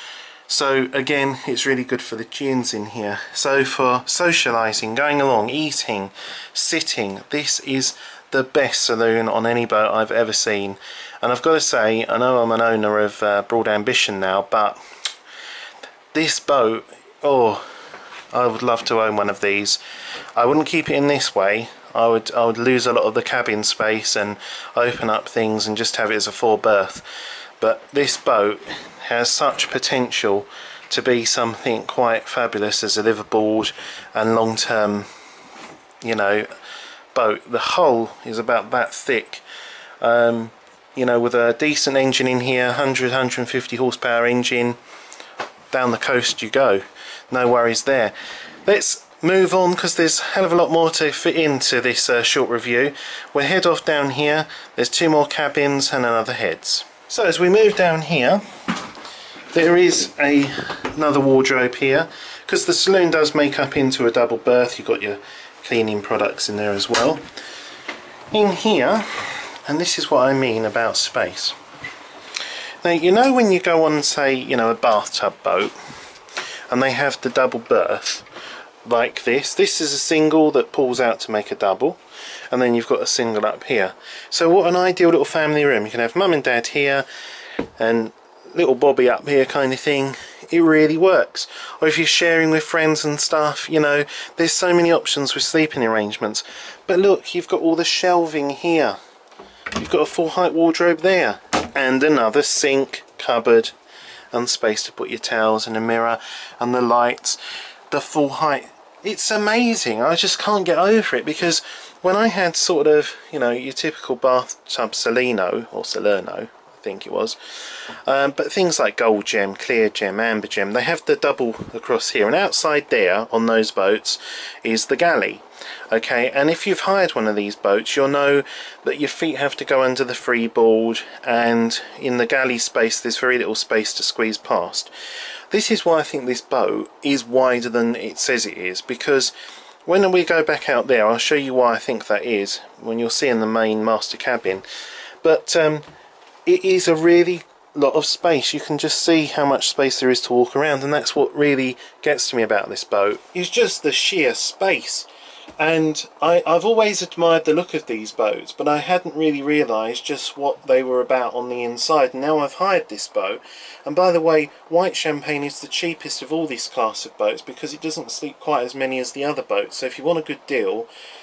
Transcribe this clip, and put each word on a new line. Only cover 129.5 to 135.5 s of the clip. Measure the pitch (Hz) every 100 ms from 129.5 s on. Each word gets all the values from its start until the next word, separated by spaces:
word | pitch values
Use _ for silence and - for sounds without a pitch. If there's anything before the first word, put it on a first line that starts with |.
| -
to |
go | 139 135
under | 131 127
the | 127
freeboard, | - - 120 117 120 113 110 113 113 - - 131
and | 117 117 117 117 - - -
in | 139 123
the | 117
galley | 139 131 120
space | - 131 113 -
there's | 123 -
very | 127 123
little | 98 110
space | - 113 107
to | -
squeeze | - - 113 104
past. | - 107 87 - - - - - - - -